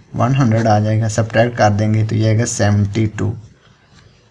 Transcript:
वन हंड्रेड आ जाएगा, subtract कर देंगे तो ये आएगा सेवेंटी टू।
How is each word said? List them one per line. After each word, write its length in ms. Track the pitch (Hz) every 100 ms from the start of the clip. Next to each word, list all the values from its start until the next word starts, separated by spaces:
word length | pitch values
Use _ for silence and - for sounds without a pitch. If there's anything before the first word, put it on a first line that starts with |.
| -
वन 220 | - 117
हंड्रेड 320 | 135 123 113 113
आ 120 | 107
जाएगा, 280 | 107 110 110
subtract 460 | 110 110 113 120 123
कर 140 | 107
देंगे 320 | 104 107 110
तो 120 | 107 110
ये 120 | 110
आएगा 160 | 110 117
सेवेंटी 600 | - 104 104 98 110 110
टू। 200 | - 98 113 - - _ _ _ - - _ _